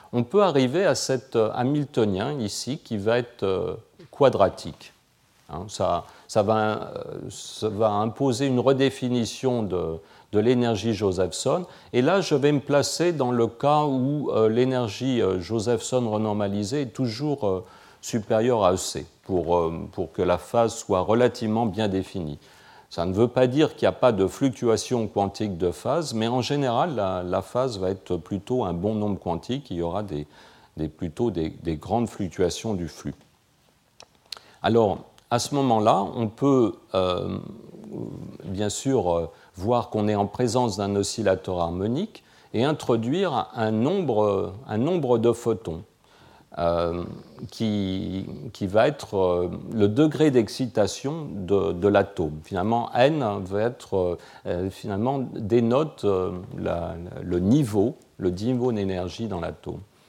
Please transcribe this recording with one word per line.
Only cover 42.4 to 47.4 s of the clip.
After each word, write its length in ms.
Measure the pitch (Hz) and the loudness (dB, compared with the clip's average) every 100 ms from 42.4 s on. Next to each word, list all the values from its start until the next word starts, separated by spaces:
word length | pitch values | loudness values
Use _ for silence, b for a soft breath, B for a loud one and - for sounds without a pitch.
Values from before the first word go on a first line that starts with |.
| b | b
et 100 | 107 | -2
introduire 880 | 131 156 - 156 113 165 190 131 - | 0 0 0 0 0 0 0 -2 -4
un 180 | - 110 | -2 0
nombre, 800 | 110 123 196 165 107 107 98 92 92 - | 2 2 0 0 2 2 2 -2 -8 -6
un 100 | 107 | -2
nombre 400 | 135 185 135 123 | 0 0 2 4
de 160 | 113 | 4
photons, 500 | 113 - 110 - 82 - _ b b b b b - | 2 0 -2 -4 -10 -12 _ b b b b b -2
euh, 440 | 85 85 85 85 87 - - - | 0 2 0 -2 -6 -12 -16 -16